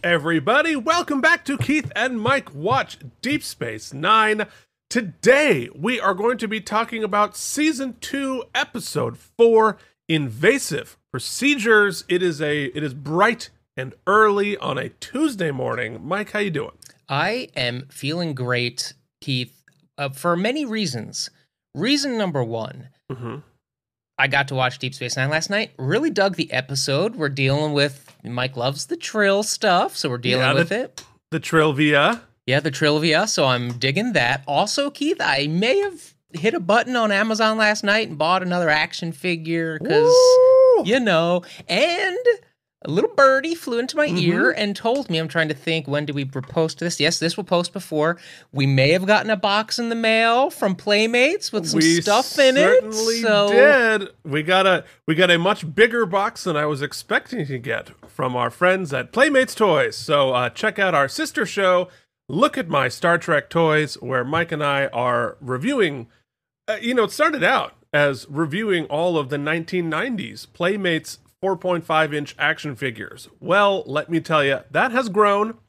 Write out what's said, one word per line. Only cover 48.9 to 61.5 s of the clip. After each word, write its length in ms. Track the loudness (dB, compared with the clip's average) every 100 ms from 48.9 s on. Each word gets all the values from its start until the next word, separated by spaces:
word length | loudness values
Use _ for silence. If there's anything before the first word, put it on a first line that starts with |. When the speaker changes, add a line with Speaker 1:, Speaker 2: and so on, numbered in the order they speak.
Speaker 2:
have 120 | 4
gotten 240 | 4 2 2
a 60 | 0
box 420 | 2 0 -2 -6
in 120 | -4
the 40 |
mail 540 | -2 0 2 2 2 0
from 260 | 0 -2
Playmates 800 | -2 0 2 2 2 2 0 -4
with 160 | -6 -2
some 80 | 2
Speaker 1:
We 240 | 4 4
Speaker 2:
stuff 380 | 2 2 2 4
in 180 | 4 6
it, 240 | 6 4
Speaker 1:
certainly 400 | 4 -2 -2 0
Speaker 2:
so 280 | 2 4 4
Speaker 1:
did. 580 | 6 8 8 4 0 -4 _
We 180 | -4 -4
got 240 | 2 4 4
a, 180 | 2 -2 _ -2
we 80 |
got 160 | 2 4
a 80 | 4
much 360 | 4 0 -4
bigger 320 | 2 4 4 0
box 380 | 0 -2 -4
than 120 | -4 -2
I 80 |
was 160 | -2 -4
expecting 640 | -6 -10 -4 -4 -2 -8 -6
to 100 | -8
get 320 | -6 -8 -8 -20 -16
from 240 | -6 -4
our 140 | -2 -4
friends 460 | 2 2 2 -2
at 180 | -6 -4
Playmates 420 | 0 2 4 0
Toys. 400 | 2 2 4 2
So, 360 | -4 -2 2 2
uh, 160 | 2 -2
check 300 | -2 -4 0
out 160 | 2
our 120 | 2 0
sister 380 | -2 -4 -4
show, 440 | -4